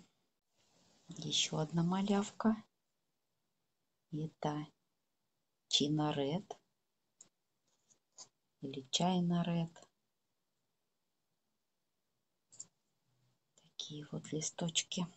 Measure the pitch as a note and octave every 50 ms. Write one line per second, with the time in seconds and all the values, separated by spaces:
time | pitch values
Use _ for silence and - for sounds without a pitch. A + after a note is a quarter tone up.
0 | - _ _ _ _ _ _ _ _ _ _ _ _ _ _ _ _ _ _ _
1 | _ - E3+ - D3+ D3+ D3 - - - D#3+ D#3 D#3 D3+ E3 E3+ E3 F3 F#3 G3
2 | G3 G#3 G3+ G3+ G3+ - - - - A3 A3 G#3+ - - _ _ _ _ _ _
3 | _ _ _ _ _ _ _ _ _ _ _ _ _ _ _ _ _ _ _ _
4 | _ _ D#3+ D3+ D#3 D3+ - _ - D3+ D3 D3+ D3+ - - _ _ _ _ _
5 | _ _ _ _ _ _ _ _ _ _ _ _ _ _ - - C#3 D3 D3+ D3+
6 | D3+ D3+ D3 C#3+ C#3 C#3 D#3 F#3+ - - - - _ _ _ _ _ _ _ _
7 | _ _ _ _ - - _ _ _ _ _ _ _ _ _ _ _ _ _ _
8 | _ _ _ - - - _ _ _ _ _ _ - C#3 C3+ C#3 C3 - - -
9 | E3+ F3+ F#3 F3+ F3 F3 F3 E3+ E3+ E3+ E3+ E3+ E3 E3 - - - - _ _
10 | _ _ _ _ _ _ _ _ _ _ _ _ _ _ _ _ _ _ _ _
11 | _ _ _ _ _ _ _ _ _ _ _ _ _ _ _ _ _ _ _ _
12 | _ _ _ _ _ _ _ _ _ _ - - - - _ _ _ _ _ _
13 | _ _ _ _ _ _ _ _ _ _ _ - _ _ _ - - - D3+ D3+
14 | D3+ - D#3 D#3+ - - D3 D#3 D#3+ - - - F3 E3 - - - - - F3+
15 | F3 - -